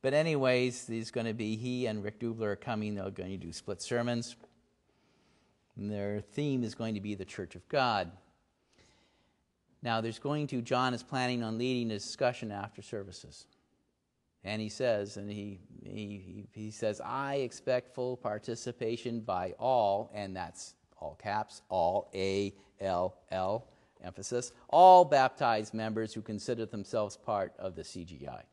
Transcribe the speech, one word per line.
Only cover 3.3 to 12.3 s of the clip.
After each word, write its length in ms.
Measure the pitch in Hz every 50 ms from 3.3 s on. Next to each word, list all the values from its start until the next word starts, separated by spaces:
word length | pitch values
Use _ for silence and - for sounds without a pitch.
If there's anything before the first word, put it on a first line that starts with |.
| 98
do 140 | 92 90 82
split 300 | 87 - - - 98 -
sermons. 560 | - - 123 120 117 123 120 117 117 - - - - _ _ _ _ _ _ _ _ _ _ _ _ _ _ _ _ _ _ _ _ _ _ _ _ _ _
And 160 | - 101 104
their 300 | 104 101 101 101 104 104
theme 420 | 101 - - - 147 147 135 127 120
is 120 | 107 -
going 180 | - 117 113 107
to 80 | 101
be 140 | 98 104 104
the 100 | 95 95
Church 300 | - - - 95 - -
of 120 | 90 -
God. 440 | _ - 143 131 123 113 101 90 85 92 - _ _ _ _ _ _ _ _ _ _ _ _ - _ _ _ _ _ _ _ _ _ _ _ _ _ _ _ _ _ _ _
Now, 180 | - 120 113 113
there's 200 | 110 117 110 -
going 280 | - 139 147 151 147
to, 140 | 139 143 123
John 320 | 117 - 131 123 127 127 123
is 100 | 117 -
planning 400 | - 143 131 127 123 127 120 117
on 140 | 110 110
leading 340 | 113 123 131 131 123 120 113
a 40 | 107
discussion 560 | 101 - - - - 135 123